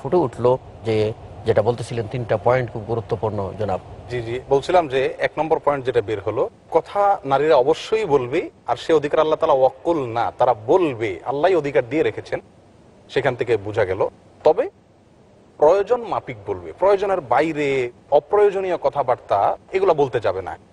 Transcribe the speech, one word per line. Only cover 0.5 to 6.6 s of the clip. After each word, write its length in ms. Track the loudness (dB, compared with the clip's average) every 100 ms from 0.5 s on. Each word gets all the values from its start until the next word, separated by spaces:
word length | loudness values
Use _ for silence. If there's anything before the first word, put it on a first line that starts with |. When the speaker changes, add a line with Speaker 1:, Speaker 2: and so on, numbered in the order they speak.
| 0 -4 -10 -2
Speaker 1:
যে 280 | 0 0 -4 -14 -8 0
যেটা 160 | 2
বলতেছিলেন, 460 | 2 -2 -4 -8 -6
তিনটা 300 | -6 -4 0
point 340 | 2 0 -2
খুব 80 | -8
গুরুত্বপূর্ণ, 720 | -6 -6 -4 -4 -4 -4 -6 -6
জনাব। 200 | -6 -6 -8 -18 -10
Speaker 2:
জি, 120 | -8
জি, 180 | -6 -8 0
বলছিলাম 380 | -2 2 2 2
যে 260 | 0 -2 -2
এক 140 | -4 -2
নম্বর 220 | -2 0
point 260 | 0 -2 0
যেটা 160 | -2
বের 180 | 0 -4
হলো, 300 | -4 -2 -4 -6